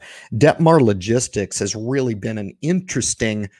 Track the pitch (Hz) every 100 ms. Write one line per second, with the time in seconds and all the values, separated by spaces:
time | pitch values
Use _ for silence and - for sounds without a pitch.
0 | - - - 113 147 - 160 165 117 98
1 | 95 120 - 104 95 - 101 104 113 139
2 | 127 101 113 107 98 - 147 185 185 -
3 | - - 113 107 101 _